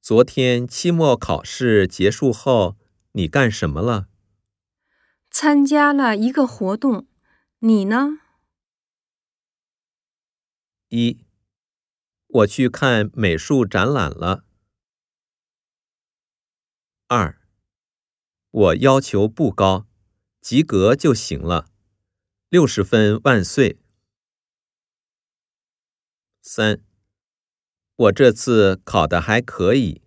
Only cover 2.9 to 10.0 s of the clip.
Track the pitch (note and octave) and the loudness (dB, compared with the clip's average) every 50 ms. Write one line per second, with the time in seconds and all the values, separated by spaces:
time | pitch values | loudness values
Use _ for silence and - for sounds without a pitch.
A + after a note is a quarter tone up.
2.9 | _ _ _ _ _ G2+ F2+ D#2 - C#3 C3+ A#2 G#2+ - - D#2 C#2+ D#2 F#2 A#2+ | _ _ _ _ _ -6 -6 -2 0 0 0 0 -2 -2 -6 -4 -4 -4 -4 -2
3.9 | A#2 G#2 G2 _ _ _ _ _ _ _ _ _ _ _ _ _ _ _ _ _ | -4 -4 -6 _ _ _ _ _ _ _ _ _ _ _ _ _ _ _ _ _
4.9 | _ _ _ _ _ _ _ _ - - - D4+ D4 C#4+ C#4 C#4 D4 D4 D4 D4 | _ _ _ _ _ _ _ _ -10 -2 0 2 4 4 2 2 2 2 2 2
5.9 | C#4+ C#4 C4+ A#3 G#3+ G3+ A3 B3 C4+ D4+ C4+ B3 - - G#3 F#3 G3 G#3+ - C#4 | 2 2 0 0 0 0 -2 -2 0 0 -2 -2 -2 -6 -6 -6 -4 -2 -2 -2
6.9 | A#3 F#3+ B3 _ _ _ _ _ _ _ _ _ _ _ A3+ A3+ A3 G#3 F#3+ G3 | -2 -2 -6 _ _ _ _ _ _ _ _ _ _ _ 0 0 2 2 0 0
7.9 | A3 B3 C#4 C#4+ D4+ D4+ _ _ _ _ _ _ _ _ _ _ _ _ _ _ | -2 -2 -2 -2 -6 -10 _ _ _ _ _ _ _ _ _ _ _ _ _ _
8.9 | _ _ _ _ _ _ _ _ _ _ _ _ _ _ _ _ _ _ _ _ | _ _ _ _ _ _ _ _ _ _ _ _ _ _ _ _ _ _ _ _
9.9 | _ _ | _ _